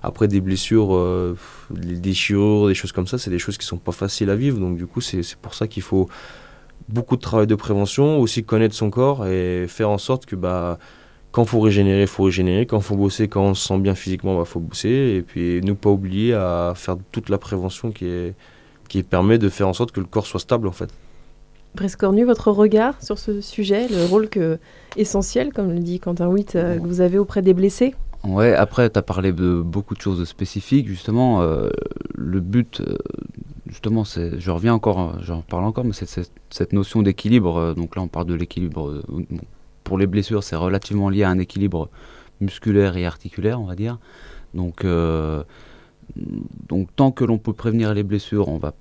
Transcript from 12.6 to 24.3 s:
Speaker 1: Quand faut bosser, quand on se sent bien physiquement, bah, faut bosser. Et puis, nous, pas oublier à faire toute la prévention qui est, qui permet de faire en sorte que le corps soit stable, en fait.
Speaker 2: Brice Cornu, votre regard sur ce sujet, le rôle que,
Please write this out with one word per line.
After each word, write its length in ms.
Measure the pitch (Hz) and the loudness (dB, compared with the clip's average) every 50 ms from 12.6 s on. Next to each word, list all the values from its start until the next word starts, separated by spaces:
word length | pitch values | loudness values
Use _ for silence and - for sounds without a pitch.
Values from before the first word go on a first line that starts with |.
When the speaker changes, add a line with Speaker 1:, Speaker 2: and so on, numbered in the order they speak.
| 123 | 2
Speaker 1:
Quand 160 | - 113 104 | 2 0 -2
faut 160 | 101 - 104 | 0 0 0
bosser, 320 | 98 101 98 - - 110 104 | 2 2 0 2 0 -2 0
quand 140 | - 98 | 2 2
on 120 | 98 98 95 | 2 2 2
se 140 | - - - | 0 0 0
sent 100 | 95 95 | 0 2
bien 140 | 95 98 95 | 2 2 0
physiquement, 440 | 95 - 98 92 90 - 95 95 87 | 0 -2 -6 -4 -2 -2 0 0 0
bah, 80 | 85 | -2
faut 140 | - - 87 | -2 -4 -8
bosser. 280 | 82 - - - - 104 123 135 139 123 101 92 | -8 -6 -8 -4 0 2 2 2 2 2 0 0
Et 40 | |
puis, 380 | 85 - - 82 87 87 87 90 | -2 -4 -6 -2 -2 0 0 0
nous, 120 | 92 98 101 | 0 0 -2
pas 160 | 101 - 104 | 2 4 4
oublier 420 | 101 98 98 92 92 101 110 120 | 4 4 2 -2 -2 0 2 2
à 400 | 117 104 95 90 87 87 87 87 90 | 2 2 0 0 0 0 0 -2 -4
faire 220 | - - - 92 90 95 _ | -4 -4 -6 -6 -6 -6 _
toute 180 | - 117 - - | -10 -8 -2 -2
la 80 | 101 95 | -2 -2
prévention 520 | - - 104 92 90 92 - - - 117 | -2 -4 -6 -4 -4 -6 -6 -6 -8 -8
qui 160 | 104 - 92 | -6 -6 -6
est, 280 | 87 90 87 87 85 98 _ - - - - - - _ _ - - | -6 -4 -4 -6 -6 -8 _ -20 -20 -20 -20 -20 -20 _ _ -20 -4
qui 120 | - 98 | -4 -4
permet 360 | 90 - - 90 92 101 113 117 | -2 2 2 4 6 6 6 6
de 100 | 107 98 | 4 2
faire 180 | - - 101 95 | 2 2 0 0
en 40 | |
sorte 200 | 90 - 120 117 | 2 0 -2 -2
que 80 | - 98 | -2 -6
le 60 | 92 | -6
corps 200 | - - 110 101 | -2 -2 -4 -4
soit 140 | - - - | -2 -6 -8
stable, 280 | - - 127 117 113 95 | -2 0 0 0 0 -4
en 40 | |
fait. 180 | 87 - 87 87 - - - - - - - - - - - - - - - - - | -4 -6 -10 -10 -10 -18 -20 -20 -20 -20 -20 -20 -20 -20 -20 -20 -20 -20 -20 -18 -8
Speaker 2:
Brice 220 | - 190 190 - | -6 -6 -6 -2
Cornu, 280 | - 202 190 196 208 240 | 0 0 2 4 4 4
votre 260 | 247 233 226 - 220 | 4 2 4 4 2
regard 520 | 208 202 214 214 208 214 226 262 285 - | 4 6 6 6 6 4 4 2 -2 -6
sur 160 | - - 214 - | -8 -10 -8 -6
ce 220 | - - 208 202 | -6 -6 -6 -6
sujet, 480 | 202 - - - 208 190 196 208 240 247 | -8 -8 -6 -4 0 0 0 0 0 0
le 160 | 214 180 170 | 0 0 2
rôle 240 | 180 185 214 220 | 4 4 2 2
que, 300 | 214 | 2